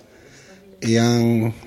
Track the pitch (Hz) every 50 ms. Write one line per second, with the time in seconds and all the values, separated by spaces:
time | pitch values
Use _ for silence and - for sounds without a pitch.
0 | - - - - - - - - - - - - - - - - - 113 113 117
1 | 117 120 120 120 117 117 117 113 113 113 110 - -